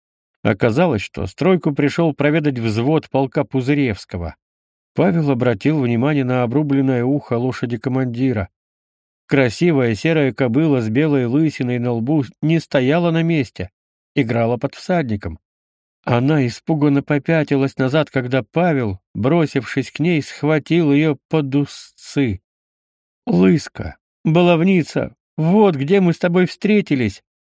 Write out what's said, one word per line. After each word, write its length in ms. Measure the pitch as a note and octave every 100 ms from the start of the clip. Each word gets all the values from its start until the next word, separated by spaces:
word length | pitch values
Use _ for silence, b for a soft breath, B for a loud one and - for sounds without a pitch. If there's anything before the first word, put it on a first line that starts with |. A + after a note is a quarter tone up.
| _ _ _ _
Оказалось, 600 | - A2 B2 A#2 F3+ A2+
что 240 | - - F#2+
стройку 460 | - E3 F#3 E3+
пришел 420 | C#3+ C#3+ - E3
проведать 440 | C#3 C#3+ D#3+ D3 B2+
взвод 520 | A2+ G#2+ A#2+ D#3 -
полка 340 | C3 C3+ -
Пузыревского. 920 | C3+ C3+ B2+ D3 C3 G#2 - F2 E2+ - _ _ _ _ _
Павел 360 | - E3+ E3+ D3
обратил 500 | C3 B2 A2 C#3+ D#3
внимание 440 | B2 A#2 C3+ D3+
на 180 | B2 B2+
обрубленное 600 | A#2+ C3+ D#3 C#3 C3+ B2+
ухо 300 | B2 C#3+ -
лошади 420 | A#2 B2+ A#2 B2 A#2
командира. 720 | C3+ B2+ C3 A#2+ C3 A2+ F#2 _ _ _ _ _ _ _ -
Красивая 680 | C#3 B2+ - F3 D3 B2
серая 380 | G#2+ D#3+ D#3+ C#3
кобыла 480 | A2 C3 A#2+ D#3+ C3+
с 80 | A2
белой 380 | A2+ D#3 C#3+ B2
лысиной 520 | C3+ D#3+ - B2+ B2
на 140 | A#2+
лбу 320 | A#2 A#2 D#3 B2+ -
не 200 | D3+ E3
стояла 500 | - C#3+ B2+ D#3+ E3+
на 120 | E3
месте, 480 | E3 E3 B2 - F#2 _ _ _ _ -
играла 400 | A2+ A#2 A#2 A#2+
под 180 | C#3
всадником. 640 | - - F3+ C3 G#2 F#2 D#2+ _ _ _ _ _ _
Она 420 | - A#2+ C3 D#3 B2
испуганно 560 | - - D#3+ D3 C#3+
попятилась 720 | - D3 C3+ E3 D3 C#3 C3+ -
назад, 340 | C3 D3+ D3
когда 320 | - B2 C3
Павел, 580 | A#2 - F3 C#3+ A#2 G2 _
бросившись 760 | - A#2 E3+ D3+ C#3 B2 - B2+
к 100 | -
ней, 220 | D#3 E3
схватил 680 | C3 - C#3+ D#3 - E3 D#3
ее 260 | C#3 D#3 C#3 _
под 260 | D#3+ C#3
узцы. 840 | C#3 C#3+ - - _ - - C3 F#2 _ _ _ _ _ _ _ _ -
"Лыска, 720 | F3 F#3+ E3+ - - E2+ - _ _
баловница, 880 | - D#3+ F3 E3+ F3+ F#3+ C#3+ - B2 - _ -
вот 400 | D#3+ G3+ G3+ C#3+
где 240 | C#3 G3
мы 120 | F3+
с 60 | D#3+
тобой 280 | F3+ E3+ F3+
встретились! 760 | - - G#3+ - C#3 A2+ - _ _